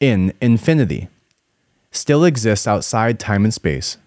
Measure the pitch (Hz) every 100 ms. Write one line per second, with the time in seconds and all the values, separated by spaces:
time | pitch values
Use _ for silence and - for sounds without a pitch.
0 | 139 101 92 - 123 113 - 160 104 69
1 | - _ _ _ _ _ _ _ _ -
2 | - 147 175 135 110 104 - 101 - 113
3 | 113 113 - 101 107 - 85 71 - -